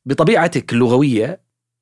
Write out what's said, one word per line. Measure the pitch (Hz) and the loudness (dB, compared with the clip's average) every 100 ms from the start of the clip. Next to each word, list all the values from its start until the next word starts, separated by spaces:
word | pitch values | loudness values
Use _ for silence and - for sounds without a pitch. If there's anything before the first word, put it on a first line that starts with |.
| - | -8
بطبيعتك | 139 160 - 170 160 - | 0 2 2 0 -2 -4
اللغوية | 117 123 123 147 117 113 185 _ _ _ _ | 0 2 2 2 0 -2 -6 _ _ _ _